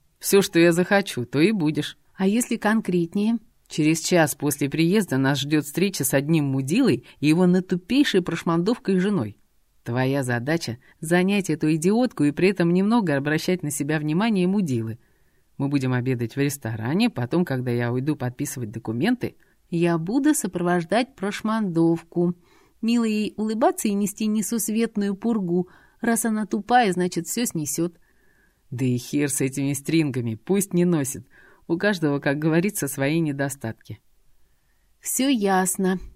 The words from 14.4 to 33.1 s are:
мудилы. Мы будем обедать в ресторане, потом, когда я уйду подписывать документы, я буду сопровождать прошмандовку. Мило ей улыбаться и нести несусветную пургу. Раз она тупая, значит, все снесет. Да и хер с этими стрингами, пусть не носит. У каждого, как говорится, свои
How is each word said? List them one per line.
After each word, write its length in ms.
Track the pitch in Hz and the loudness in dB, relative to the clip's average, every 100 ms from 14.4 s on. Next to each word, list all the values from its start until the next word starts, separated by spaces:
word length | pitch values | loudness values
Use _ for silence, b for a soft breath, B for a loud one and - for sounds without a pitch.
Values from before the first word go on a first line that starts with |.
| 180 | 2
мудилы. 500 | 208 170 120 113 113 _ _ _ _ _ - | 0 0 -2 -4 -10 _ _ _ _ _ -8
Мы 100 | 139 | -2
будем 240 | 143 131 | -2 0
обедать 420 | 127 123 123 117 | -2 -2 -2 -4
в 60 | 139 | -2
ресторане, 680 | 143 - 110 113 113 175 240 | -2 -4 -8 -6 -2 0 0
потом, 360 | - 123 165 | -2 -2 -2
когда 260 | 175 131 127 | 0 -2 -2
я 220 | 120 120 | -2 -2
уйду 240 | 127 143 139 | -2 -2 -4
подписывать 560 | 123 123 143 131 110 | -6 -6 -8 -8 -10
документы, 640 | 110 113 117 196 247 107 - _ _ _ | -10 -6 -2 -2 -2 -4 -10 _ _ _
я 260 | 170 170 170 | -2 0 0
буду 380 | 170 269 285 | -2 0 2
сопровождать 800 | 294 190 175 175 175 165 214 262 | 2 -2 -2 0 0 0 -2 -2
прошмандовку. 1200 | - 202 - 214 220 202 165 165 165 - 170 175 175 b b b _ | -6 -6 -4 -2 -2 0 2 2 2 -2 -2 -2 -2 b b b _
Мило 220 | 226 240 | 0 2
ей 280 | 226 214 214 - | 2 0 -2 -4
улыбаться 500 | 220 220 320 370 220 | -4 0 0 2 -2
и 80 | |
нести 320 | 202 202 - 214 | 0 -2 -2 -2
несусветную 880 | 220 190 233 - 214 226 208 202 | -2 -2 -4 -2 -2 -2 -2 -2
пургу. 540 | 196 226 220 175 180 175 b b b | -2 -2 -2 0 -2 -2 b b b
Раз 240 | 233 226 | -2 -2
она 220 | 226 220 208 | -2 -4 -4
тупая, 460 | 220 - 247 214 | -6 2 2 4
значит, 360 | 175 180 165 170 | 0 -2 -4 -6
все 180 | 233 247 | -4 -4
снесет. 500 | 165 147 - 170 - _ _ _ _ _ _ - | -4 -6 -4 -4 -6 _ _ _ _ _ _ -12
Да 120 | 120 | -4
и 120 | 127 123 | -2 -2
хер 340 | - 147 143 | -2 -2 -2
с 100 | - | -2
этими 320 | 131 135 139 | -2 -2 -4
стрингами, 640 | 139 - 160 147 123 120 | -4 0 2 2 -2 -4
пусть 400 | 110 - 196 196 | -4 -2 -2 0
не 100 | 175 | 2
носит. 440 | 180 160 135 - - b b b - | 2 2 -2 -8 -14 b b b -6
У 100 | 170 | -2
каждого, 400 | 208 185 151 143 | 0 0 0 0
как 220 | 147 143 | -2 0
говорится, 480 | 160 160 202 - 143 | 0 2 0 -2 -6
свои 320 | - 139 | -2 0